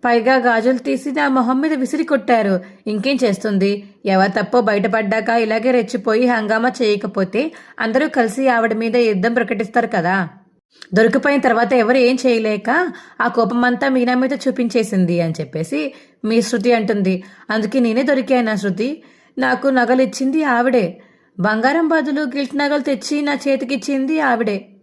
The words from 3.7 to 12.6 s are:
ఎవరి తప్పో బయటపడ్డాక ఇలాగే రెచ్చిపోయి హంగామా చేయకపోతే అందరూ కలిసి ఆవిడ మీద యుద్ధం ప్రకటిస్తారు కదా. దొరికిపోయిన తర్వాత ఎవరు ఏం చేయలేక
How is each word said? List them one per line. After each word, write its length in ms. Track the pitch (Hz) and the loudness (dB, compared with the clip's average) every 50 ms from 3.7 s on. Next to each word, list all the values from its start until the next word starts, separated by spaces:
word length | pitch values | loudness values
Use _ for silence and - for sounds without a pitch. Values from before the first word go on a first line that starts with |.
| 202 202 202 - - _ _ | 0 -2 -6 -14 -20 _ _
ఎవరి 260 | 196 190 190 190 202 190 | 0 4 4 4 2 2
తప్పో 280 | 226 202 214 - 247 | -2 -2 2 2 2
బయటపడ్డాక 680 | 240 214 208 202 190 175 190 220 214 202 214 220 208 202 | 2 2 2 0 0 0 0 0 0 0 -2 -2 0 0
ఇలాగే 420 | 226 233 226 214 214 226 214 254 | 0 0 2 0 -2 0 0 2
రెచ్చిపోయి 560 | 254 247 226 - - 240 190 240 214 220 254 | 2 0 0 -2 -4 -6 -2 0 0 2 2
హంగామా 460 | 247 240 226 214 208 220 220 226 254 247 - 254 | 2 2 0 0 0 0 0 0 0 0 0 0
చేయకపోతే 720 | 214 208 202 202 208 202 202 190 185 190 208 285 320 320 - - - - - | 0 0 0 -2 -6 -2 -2 -2 -2 -2 -4 -4 -4 -6 -12 -20 -20 -10 -6
అందరూ 280 | 226 226 226 262 294 311 | -4 -2 0 0 0 0
కలిసి 400 | - 269 240 226 202 254 269 262 | 0 0 0 0 0 0 0 2
ఆవిడ 240 | 247 233 226 226 220 | 2 2 2 0 0
మీద 240 | 214 226 226 220 | -2 -2 0 0
యుద్ధం 380 | 247 240 226 214 190 180 233 233 | 2 2 2 2 2 0 0 0
ప్రకటిస్తారు 520 | 247 233 - 240 202 226 - - 247 233 | 0 -2 -2 -2 -4 -6 -2 -2 -2 -2
కదా. 420 | 233 226 196 160 175 185 196 180 160 - - _ _ _ _ _ _ _ _ - - 185 | 0 -2 -2 0 0 0 0 -2 -4 -8 -18 _ _ _ _ _ _ _ _ -16 -2 0
దొరికిపోయిన 460 | 190 226 233 233 269 - 294 285 277 | 2 2 4 2 2 0 2 0 2
తర్వాత 320 | 277 262 233 220 233 233 233 | 2 2 2 2 0 2 2
ఎవరు 240 | 247 220 208 254 | 2 2 2 2
ఏం 200 | 269 247 240 262 247 - | 4 4 2 2 2 0
చేయలేక 680 | 262 240 226 220 214 214 202 | 0 0 2 0 -2 -4 -4